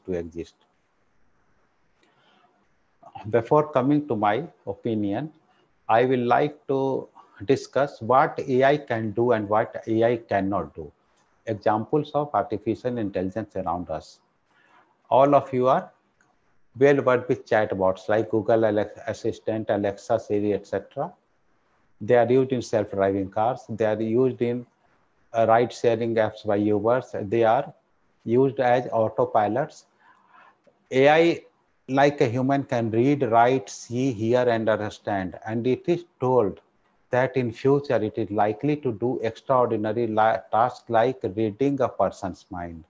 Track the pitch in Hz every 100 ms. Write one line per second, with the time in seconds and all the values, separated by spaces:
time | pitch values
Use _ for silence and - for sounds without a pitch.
0 | - 87 85 82 78 _ _ _ _ _
1 | _ _ _ _ _ _ _ _ _ _
2 | _ _ _ _ _ _ _ _ _ _
3 | - - 107 117 117 151 151 131 131 147
4 | 147 110 104 110 165 _ - 98 120 110
5 | 101 107 156 _ _ _ _ _ - 113
6 | 127 127 120 127 147 - - 135 135 127
7 | - - - - 101 131 - 127 143 -
8 | 110 131 156 - 139 127 135 147 - 113
9 | 110 104 120 113 101 107 120 - 113 110
10 | 117 120 - 101 95 98 73 - 73 _
11 | _ _ _ _ - 104 110 107 107 156
12 | 147 143 147 104 98 104 113 107 127 120
13 | 101 92 95 110 107 95 85 85 80 78
14 | - - _ _ _ _ _ _ _ _
15 | - 120 139 139 - 127 127 160 190 _
16 | _ _ _ _ _ _ _ 117 139 139
17 | 127 123 - - - 110 107 98 92 95
18 | - 110 110 110 101 113 110 104 101 -
19 | - 107 113 107 - 110 107 104 101 98
20 | - 110 - 104 104 95 - 98 - 135
21 | 170 - _ _ _ _ _ _ _ -
22 | 107 120 117 131 131 127 110 110 104 98
23 | 98 98 98 110 113 131 - 110 107 107
24 | 113 117 131 117 120 123 120 _ _ _
25 | _ _ _ 117 113 113 120 - 120 113
26 | 117 113 110 - 104 104 104 104 107 127
27 | - 104 104 117 110 120 - - _ _
28 | _ _ 113 120 135 120 123 127 - -
29 | - - 123 117 104 113 156 - _ _
30 | _ _ _ - - _ _ _ - 127
31 | 139 160 170 156 - _ _ _ - 135
32 | 147 143 131 127 127 139 135 123 117 110
33 | 131 143 123 117 120 131 - - - 120
34 | 135 104 113 123 123 113 110 107 104 -
35 | - 98 90 - 110 117 123 127 - 175
36 | - - 127 127 98 - _ _ _ _
37 | - 123 127 135 120 110 135 143 143 117
38 | 104 120 98 104 104 107 143 147 131 107
39 | 165 139 110 - - 127 117 110 110 110
40 | 113 107 110 110 - 110 120 - - 113
41 | 120 127 98 101 110 101 139 139 117 -
42 | 95 - 95 82 - 90 87 82